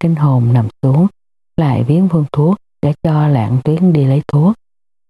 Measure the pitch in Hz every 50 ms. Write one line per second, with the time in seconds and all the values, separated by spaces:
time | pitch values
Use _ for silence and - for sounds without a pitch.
0 | - 165 165 151 147 143 135 127 120 117 120 120 113 107 - - - 135 135 151
1 | 180 202 - _ _ _ _ _ _ _ - - 160 143 123 110 117 120 147 170
2 | 190 185 170 165 147 143 - 143 147 160 202 - _ _ _ - - 143 151 -
3 | - 165 151 151 151 147 143 123 110 107 120 131 - 151 156 165 185 185 165 151
4 | 139 131 135 147 - - - 143 156 190 226 - _ _ _ _ _ _ _ _
5 | _